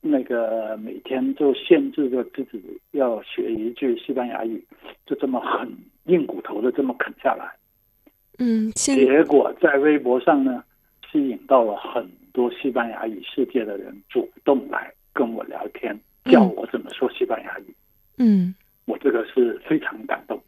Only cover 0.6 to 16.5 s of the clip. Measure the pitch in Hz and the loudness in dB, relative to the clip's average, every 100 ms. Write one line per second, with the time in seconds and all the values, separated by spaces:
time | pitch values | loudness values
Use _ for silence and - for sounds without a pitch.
0.6 | 110 110 107 92 - 131 131 135 143 127 | -4 -8 -10 -14 -6 -4 -2 2 2 0
1.6 | - 160 139 147 135 127 120 - 131 113 | -2 -4 -4 -4 -4 -4 -6 -10 -12 -12
2.6 | 92 95 _ 143 131 113 123 - 107 110 | -16 -20 _ -4 -2 -2 -8 -8 -6 -6
3.6 | 110 120 135 117 - 131 123 113 113 107 | -6 -6 -4 -4 -6 -6 -6 -6 -8 -8
4.6 | - _ - - _ 147 135 127 - - | -14 _ -20 -20 _ -6 -4 -4 -4 -6
5.6 | - - - _ - 175 143 - - 104 | -6 -14 -20 _ 0 0 2 -6 -8 -4
6.6 | 120 123 135 123 - - - - - - | -2 0 -2 -2 -6 -4 -2 -2 -6 -18
7.6 | _ _ _ _ _ _ _ _ 247 220 | _ _ _ _ _ _ _ _ 0 2
8.6 | 220 - - 269 254 277 160 - - - | 0 -2 0 4 6 6 6 4 4 2
9.6 | 165 139 147 151 123 127 123 147 135 123 | 2 4 4 2 2 2 4 4 2 -2
10.6 | - _ _ _ - 156 135 117 - 135 | -10 _ _ _ -4 -2 -2 -4 4 4
11.6 | 113 101 - 123 110 - _ - 123 - | 4 -2 -6 -6 -6 -16 _ -2 -2 0
12.6 | 139 123 117 107 113 101 - - 123 127 | -4 -2 -4 -4 -8 -8 -10 -4 -2 -2
13.6 | 107 98 - 101 _ 127 - _ - 139 | -2 -8 -10 -16 _ -4 -4 _ 2 2
14.6 | - - - - _ - 117 113 - - | 0 -6 -6 -18 _ -4 -2 -4 -10 -10
15.6 | 104 - 117 104 _ _ - 254 - | -12 -8 -10 -10 _ _ 6 8 8